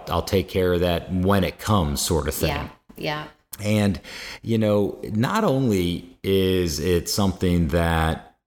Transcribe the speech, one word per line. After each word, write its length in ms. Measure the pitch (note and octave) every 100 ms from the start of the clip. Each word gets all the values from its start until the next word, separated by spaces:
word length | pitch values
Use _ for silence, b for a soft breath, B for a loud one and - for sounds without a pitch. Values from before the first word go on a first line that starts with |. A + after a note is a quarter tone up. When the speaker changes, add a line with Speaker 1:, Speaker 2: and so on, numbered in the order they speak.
| -
Speaker 1:
I'll 140 | E2+
take 260 | - F#2+ F2
care 260 | G2 F2+
of 80 | F2
that 300 | F2 E2+ -
when 320 | F#2 F#2 G2+
it 140 | F2 -
comes," 440 | - G#2 D2+ C#2
sort 260 | - E2 C#2+
of 80 | -
thing. 140 | D#2
Speaker 2:
Yeah, 200 | C#2+ - - _ -
yeah. 320 | D#3 D3+ D3+ - _ -
Speaker 1:
And, 420 | G#2 G#2+ G2+ E2 B B B B
you 160 | A2 A2+
know, 420 | G#2+ G#2 G2+ - -
not 320 | G#2+ C3 G#3+
only 760 | G#3+ C3+ C3 G2 F2 F2 - -
is 560 | G2 F#2+ F#2 F#2 F2 C#2+
it 280 | E2+ F2 -
something 580 | - G2 F2 F#2 F2 E2
that, 680 | E2+ E2+ E2 D#2+ D#2+ - _